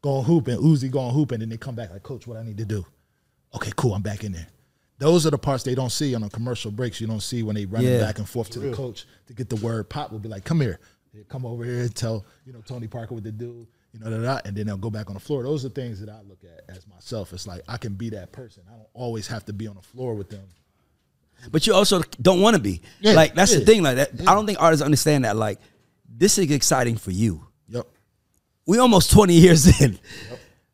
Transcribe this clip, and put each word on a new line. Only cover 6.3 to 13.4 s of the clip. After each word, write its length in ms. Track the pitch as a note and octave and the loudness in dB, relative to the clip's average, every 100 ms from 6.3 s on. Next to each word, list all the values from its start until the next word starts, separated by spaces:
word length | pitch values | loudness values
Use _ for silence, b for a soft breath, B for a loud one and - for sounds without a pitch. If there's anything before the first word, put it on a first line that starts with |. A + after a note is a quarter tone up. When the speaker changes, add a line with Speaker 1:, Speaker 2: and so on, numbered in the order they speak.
Speaker 1:
commercial 400 | A2 A#2+ A#2 A2 | -8 -8 -8 -8
breaks. 300 | G#2 B2 - | -6 -8 -6
You 60 | A2+ | -8
don't 160 | A2 | -6
see 200 | - B2 | -6 -6
when 120 | A2 G#2+ | -4 -6
they 100 | G2 | -4
running 220 | A2+ B2+ | -2 2
Speaker 2:
Yeah. 100 | B2 | 2
Speaker 1:
back 180 | G#2+ G#2+ | 0 -4
and 100 | G2+ | -8
forth 220 | A#2+ A2+ | -8 -8
to 100 | B2 | -8
the 60 | C#3 | -8
Speaker 3:
Real. 80 | A#2 | -8
Speaker 1:
coach 300 | B2+ G2 - _ _ | -10 -14 -20 _ _
to 80 | |
get 140 | A2+ A#2+ | -14 -8
the 80 | A2 | -6
word. 320 | A2+ A2+ G2+ | -4 -6 -6
Pop 220 | D3 D3+ | -10 -10
will 60 | A2 | -12
be 80 | G#2+ | -12
like, 160 | G2 | -14
"Come 160 | - D#3+ | -2 0
here." 180 | B2 - _ _ _ | 0 -4 _ _ _
He'll 120 | G#2 | -20
come 220 | G#2 C3 B2 | _ -14 -10
over 180 | A#2+ | -10
here 180 | A#2+ B2 | -8 -6
and 120 | A#2+ | -6
tell, 320 | - A2+ A2 - _ | -6 -6 -6 -10 _
you 80 | B2+ | -20
know, 80 | A#2+ G#2+ | -20 -16
Tony 220 | B2 A2+ | -14 -12
Parker 260 | B2 A2+ | -14 -12
what 80 | A#2+ | -12
to 80 | G#2+ | -12
do, 380 | G#2+ | -12